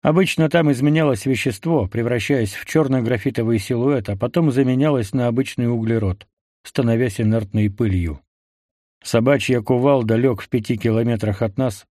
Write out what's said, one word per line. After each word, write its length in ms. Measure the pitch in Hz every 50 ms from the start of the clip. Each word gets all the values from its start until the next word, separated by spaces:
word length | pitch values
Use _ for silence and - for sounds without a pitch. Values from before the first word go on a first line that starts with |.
Обычно 480 | - 160 156 180 190 - - - 160 151
там 220 | - 170 160 147
изменялось 540 | 139 120 135 147 151 156 160 147 127 104 -
вещество, 640 | 135 131 113 - 135 113 - - 160 165 147 101
превращаясь 680 | 95 - 113 117 120 123 120 - - 143 131 113 98 -
в 120 | - -
черно-графитовый 960 | - - 156 156 131 131 131 117 113 127 113 - 139 113 - 117 113 113 110
силуэт, 500 | 101 - 127 117 120 139 143 131 101 -
а 60 | 117
потом 340 | 101 - 120 - 175 165 151
заменялось 640 | 120 131 139 127 127 127 143 156 147 131 110 98
на 160 | - 131 123
обычный 420 | 120 117 120 135 - - - 123 117
углерод, 560 | 120 117 113 113 113 113 107 95 92 - - _ _ _ _ _ _ _ _
становясь 560 | - _ - 127 117 117 113 127 123 101 -
инертной 500 | 113 107 110 113 104 98 - 107 107 104
пылью. 520 | 98 - 120 107 95 90 85 82 73 69 _ _ _ _ _ _ _ _ _ _ _ _ _ _ _ _ _
Собачья 580 | - - 117 113 131 143 135 - - 127 120
кувалда 540 | 104 - 131 123 127 143 139 135 117 110 113
лег 260 | 113 123 135 120 101
в 60 | -
пяти 300 | - - 123 107 - 123
километрах 640 | 104 104 117 110 113 117 117 120 107 - 107 104 -
от 160 | 117 110 -
нас, 280 | - 131 127 107 - - _